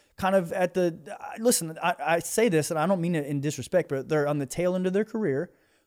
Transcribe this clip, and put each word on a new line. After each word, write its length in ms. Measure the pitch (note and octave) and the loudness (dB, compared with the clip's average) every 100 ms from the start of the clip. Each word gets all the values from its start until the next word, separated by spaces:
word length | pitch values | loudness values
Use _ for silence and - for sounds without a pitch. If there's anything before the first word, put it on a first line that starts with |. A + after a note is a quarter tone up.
| _ - | _ -4
kind 180 | F#3+ G3 | 0 2
of 160 | E3+ | 0
at 200 | F#3+ F3+ | -2 0
the, 240 | F#3 F3 D#3+ C#3+ - | 2 0 -2 -12 -14
I, 180 | - - | -14 0
listen, 380 | A3+ A#3+ D#3+ D#3+ | 2 2 -2 -2
I, 140 | E3+ F3 | -2 0
I 160 | D3 E3+ | 0 0
say 280 | - - A#3 | 0 2 4
this, 220 | D#3+ D3 | 4 2
and 80 | D#3+ | 0
I 60 | E3 | 2
don't 160 | F#3+ | 2
mean 140 | E3 E3 | 0 0
it 100 | C#3 | -2
in 160 | C#3+ | -2
disrespect, 480 | D3 C#3+ - F#3 - | -2 -6 0 0 2
but 180 | C3+ C3 | -4 0
they're 200 | D3+ C#3+ | 0 2
on 100 | D3 | 0
the 80 | - | -2
tail 300 | - F3+ F#3 | -2 0 0
end 100 | F#3 | 0
of 80 | |
their 120 | F#3+ G#3+ | -2 -2
career. 460 | A3+ G3 C3+ F3 _ _ _ | -2 -2 -2 -4 _ _ _